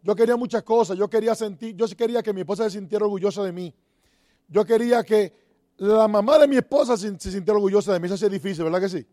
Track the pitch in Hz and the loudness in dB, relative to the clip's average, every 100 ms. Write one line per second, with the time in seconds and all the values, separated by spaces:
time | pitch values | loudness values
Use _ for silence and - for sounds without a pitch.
0 | 170 208 233 240 240 233 - 226 196 185 | -2 2 2 2 -2 -6 0 0 0 0
1 | 202 226 226 220 220 175 226 185 220 196 | 0 0 0 -2 -4 -8 -14 -6 -6 -2
2 | 226 233 220 196 170 202 220 196 185 208 | -2 -2 -4 -6 -6 -4 -4 -6 -6 -2
3 | 208 202 196 185 196 175 175 _ _ _ | -2 0 -4 -2 -6 -6 -12 _ _ _
4 | _ _ _ _ _ 180 214 226 240 240 | _ _ _ _ _ -2 2 2 4 0
5 | 202 214 196 _ _ _ _ _ 196 220 | 2 0 0 _ _ _ _ _ 2 4
6 | 220 208 208 311 285 269 - 277 262 233 | 4 2 4 6 6 4 2 0 2 0
7 | 208 190 190 190 175 208 196 202 190 185 | -2 -8 -8 -6 0 2 2 2 2 -2
8 | 175 190 208 190 139 156 165 180 190 175 | -2 -2 -2 -2 -6 -4 -2 -2 -2 -6
9 | 113 | -10